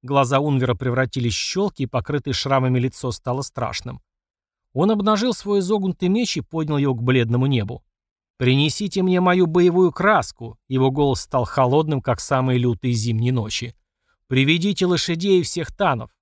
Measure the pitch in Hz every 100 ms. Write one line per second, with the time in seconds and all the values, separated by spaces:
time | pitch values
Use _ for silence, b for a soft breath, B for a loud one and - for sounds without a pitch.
0 | 127 139 127 135 147 135 131 110 123 127
1 | 131 135 120 - - 185 202 - 127 123
2 | - 143 143 123 135 135 127 127 127 -
3 | 127 - - 127 139 - 117 - 123 127
4 | _ _ _ _ _ _ _ 131 190 214
5 | 202 190 247 214 202 202 180 214 190 -
6 | 180 208 240 151 - 160 151 147 143 123
7 | 120 131 113 120 135 127 98 - _ _
8 | _ _ _ _ 127 135 151 - 202 196
9 | 185 180 180 180 170 170 180 180 180 -
10 | 190 196 - - 113 - _ 131 131 139
11 | 143 127 - 135 120 - 127 147 156 139
12 | - 113 - 135 131 123 120 113 127 117
13 | 113 110 120 127 107 - 120 _ _ _
14 | _ _ _ 131 139 170 196 196 180 175
15 | - 165 196 185 151 175 147 - 190 120
16 | - _